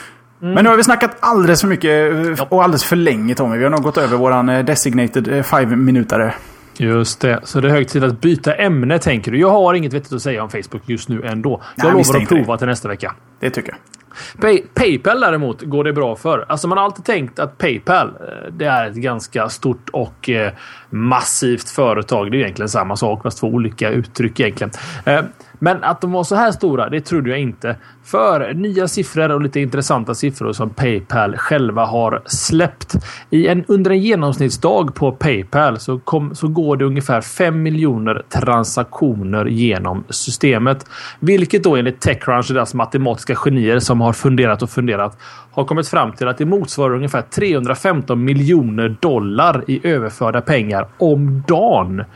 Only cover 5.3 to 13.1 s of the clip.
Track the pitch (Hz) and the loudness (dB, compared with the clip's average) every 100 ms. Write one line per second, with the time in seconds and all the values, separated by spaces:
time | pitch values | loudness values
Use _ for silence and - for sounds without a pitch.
5.3 | 139 135 147 120 120 131 127 110 110 110 | -2 2 2 2 2 4 4 2 0 0
6.3 | - - - - - 113 117 113 - 131 | -4 -14 -20 -16 -4 0 0 0 -2 0
7.3 | 117 - 143 135 147 135 147 131 113 165 | -2 -2 0 2 2 2 0 0 2 2
8.3 | 160 - - 202 151 120 160 165 117 101 | 2 0 0 0 2 2 0 0 0 0
9.3 | 123 190 208 180 180 147 143 139 127 139 | 2 4 4 4 2 -2 -6 -6 -6 -4
10.3 | 113 107 107 95 110 - 117 - 113 120 | -4 -6 -8 -10 -12 -6 -6 -4 -6 -6
11.3 | 110 135 120 - - 160 185 131 135 104 | -4 -4 -4 -8 -2 2 4 4 2 2
12.3 | 160 110 113 123 120 104 98 98 | 2 2 -2 -2 -2 -6 -8 -10